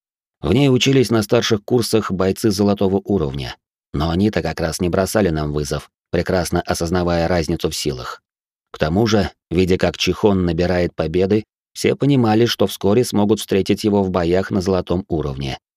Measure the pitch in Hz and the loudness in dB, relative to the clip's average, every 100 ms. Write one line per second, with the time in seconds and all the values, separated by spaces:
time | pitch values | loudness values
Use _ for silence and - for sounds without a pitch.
0 | _ _ _ _ 73 107 139 127 135 139 | _ _ _ _ 0 2 4 2 4 2
1 | 113 113 104 120 107 107 - 123 107 110 | 2 0 2 0 2 -2 0 0 2 0
2 | - 95 95 95 113 98 104 98 98 95 | 0 -2 -2 0 0 2 2 2 2 0
3 | - 101 73 69 64 - _ _ _ 69 | 0 0 0 -4 -8 -12 _ _ _ -4
4 | 80 85 104 95 82 78 82 78 90 92 | -2 2 2 0 -4 -4 -4 -2 -2 0
5 | 95 107 95 78 76 73 71 73 - _ | 0 2 2 0 -2 -4 -4 -6 -8 _
6 | _ 87 85 90 82 87 - 87 85 90 | _ -4 0 -2 0 -2 -2 -4 -2 0
7 | 87 85 82 90 78 85 85 - 73 64 | 0 0 0 0 0 -2 -4 -4 -6 -6
8 | 60 - _ _ _ _ _ - 78 87 | -8 -14 _ _ _ _ _ -6 -2 0
9 | 117 107 87 - - 82 90 92 90 - | 2 2 0 -6 -6 0 2 2 0 -2
10 | - 87 107 98 90 82 87 90 87 - | -4 0 2 2 0 0 0 0 -2 -2
11 | 80 85 95 104 - _ _ - - - | -4 0 0 0 -2 _ _ -4 -2 0
12 | 139 139 117 110 117 - 101 - 98 110 | 2 2 4 4 2 0 -2 0 0 2
13 | 123 101 104 107 - 101 92 101 214 202 | 2 0 0 0 0 0 0 0 2 2
14 | 190 185 85 90 92 101 92 92 87 90 | 2 0 2 0 0 -2 0 0 0 -4
15 | - 82 71 67 69 64 _ | -2 -4 -4 -6 -8 -8 _